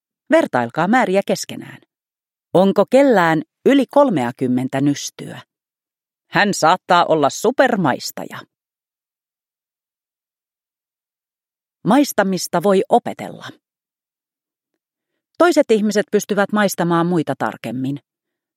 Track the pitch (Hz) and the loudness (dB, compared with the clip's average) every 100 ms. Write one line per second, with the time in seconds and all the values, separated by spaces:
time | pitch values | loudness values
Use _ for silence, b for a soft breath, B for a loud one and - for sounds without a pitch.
0 | _ _ _ 311 330 123 117 - 175 254 | _ _ _ 0 0 -2 -4 -4 0 0
1 | 220 185 - 190 - - - - _ _ | 0 -2 -2 -6 -6 -16 -18 -20 _ _
2 | _ _ _ _ _ 165 196 185 190 254 | _ _ _ _ _ 2 2 2 2 4
3 | 277 208 170 160 - _ - 277 247 277 | 4 4 2 0 -4 _ 0 2 2 2
4 | 285 165 120 - 131 123 131 135 143 143 | 2 0 -4 -4 -4 -2 -2 -2 -2 -2
5 | - - 143 135 - _ _ _ _ _ | -6 -14 -16 -16 -20 _ _ _ _ _
6 | _ _ _ 165 202 180 156 180 - 175 | _ _ _ 0 0 2 2 2 2 2
7 | - 160 139 - 208 269 269 214 156 - | 2 2 2 0 -2 2 0 2 -2 -2
8 | - - - - - _ _ _ _ _ | -8 -14 -14 -16 -20 _ _ _ _ _
9 | _ _ _ _ _ _ _ _ _ _ | _ _ _ _ _ _ _ _ _ _
10 | _ _ _ _ _ _ _ _ _ _ | _ _ _ _ _ _ _ _ _ _
11 | _ _ _ _ _ _ _ _ 160 254 | _ _ _ _ _ _ _ _ 0 2
12 | 294 - 196 185 - 175 185 196 - 240 | 2 0 -2 -2 -4 -2 0 0 2 0
13 | 226 - 92 57 - - _ _ _ _ | 0 -10 -14 -16 -20 -20 _ _ _ _
14 | _ _ _ _ _ _ _ _ _ _ | _ _ _ _ _ _ _ _ _ _
15 | _ _ _ _ 339 320 277 220 208 202 | _ _ _ _ 2 2 2 2 2 -2
16 | 190 208 - 202 196 208 202 - 175 170 | 0 -2 -2 -2 -2 0 -2 -2 -2 0
17 | 170 175 143 139 113 - 117 120 131 139 | 0 -2 -4 -4 -6 -8 -10 -8 -6 -8
18 | - _ _ _ _ | -14 _ _ _ _